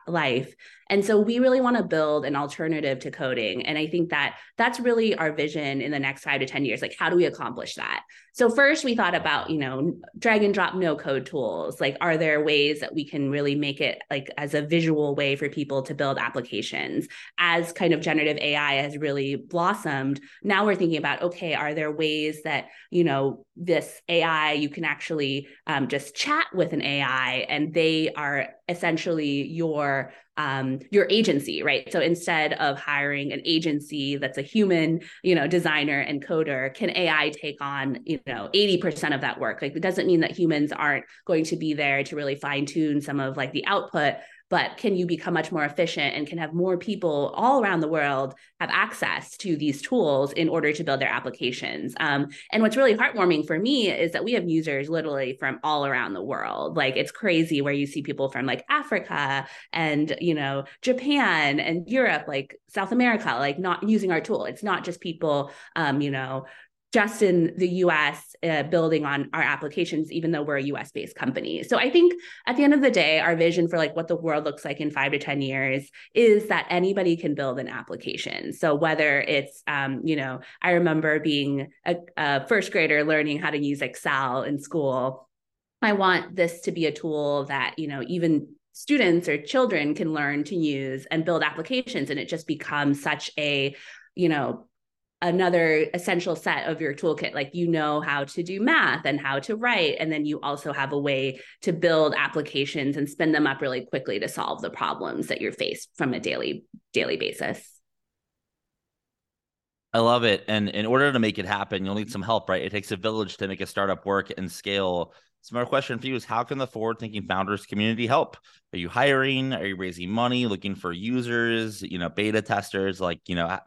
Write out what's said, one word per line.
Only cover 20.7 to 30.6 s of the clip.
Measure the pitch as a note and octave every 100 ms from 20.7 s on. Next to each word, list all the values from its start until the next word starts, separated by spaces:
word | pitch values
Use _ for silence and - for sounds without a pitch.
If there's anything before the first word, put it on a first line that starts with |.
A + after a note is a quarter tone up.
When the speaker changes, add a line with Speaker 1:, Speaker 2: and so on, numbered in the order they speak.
| F#3
Speaker 1:
thinking | E3+ D#3
about, | C#3+ -
okay, | F3 F3 F3
are | D3 D3 D3+
there | D3+
ways | D3+ D#3 D3+ D3+ D3+
that, | D#3+ C#3+ - - -
you | F3
know, | E3 C3+ C3+ - - -
this | F3 D#3 C#3+ - -
A | E3+
I, | E3 D#3 D3+
you | D3+ D3
can | D#3
actually, | D#3 D3 - D#3+ C#3 C3+ C3+ - -
um, | C#3+ C3
just | C#3+ - -
chat | C#4 D4+ -
with | F#3 F3
an | D#3
A | C#3 C#3+
I | C3+ C3 B2+ B2+ -
and | D3 D#3
they | D#3+ D#3+ D#3+ D#3
are | D3 C#3+ C#3 - - -
essentially | E3+ F3 D#3+ F#3 E3 D3 C#3+
your, | C#3 D#3+ E3 D3 C#3+ C#3 B2+ - _ -
um, | D3 C3+